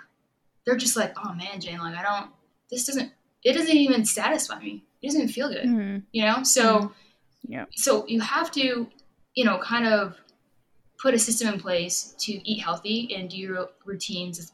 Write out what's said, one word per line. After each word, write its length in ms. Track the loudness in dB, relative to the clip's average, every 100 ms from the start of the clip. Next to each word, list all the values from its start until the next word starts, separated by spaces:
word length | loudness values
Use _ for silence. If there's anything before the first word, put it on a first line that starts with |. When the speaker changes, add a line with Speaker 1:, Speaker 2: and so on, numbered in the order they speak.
| -18 _ _ _ _ _
Speaker 1:
they're 120 | 0 0
just 200 | 2 0
like, 160 | -2 -4
"Oh 100 | -10
man, 260 | -8 -10 -10
Jane, 180 | -10 -8
like, 180 | -8 -6
I 60 |
don't, 280 | -4 -4 -6 _ _ _ -10
this 160 | -4 -2
doesn't, 260 | -2 -4 _ _ _
it 120 | 2
doesn't 220 | 4 6 6
even 280 | 6 4
satisfy 560 | 2 0 0 0 -2 -6
me. 240 | -10 -12 _ _
It 60 | -2
doesn't 200 | 0 0
feel 200 | -2 -4
good," 160 | 0 2
Speaker 2:
Mm-hmm. 320 | 2 0 -6 -6
Speaker 1:
you 120 | 0
know? 200 | 2 2
So, 180 | 4 6 6 6
Speaker 2:
Mm-hmm. 760 | 2 -8 _ _ _ _ -12
Yeah. 120 | -12 -10
Speaker 1:
so 320 | -4 2 2 2
you 140 | -2
have 320 | 0 -2 -2
to, 340 | -2 0 -2 -6 _ _ _ _
you 100 | 2
know, 140 | 2 2
kind 280 | 0 0 4
of 280 | 4 2 -8 _ _ _ _ _ _ _ -2
put 140 | 2
a 40 | 4
system 340 | 2 0 0
in 60 | -2
place 560 | -2 -2 0 -4 -6 -8
to 280 | -6 -6 -4
eat 140 | -4
healthy 500 | -2 -4 -2 -4 -4
and 160 | -8 -8
do 80 | -10
your 340 | -8 -6 -8 _
routines 540 | -12 -10 -8 -6 -8 -10
as 140 | -14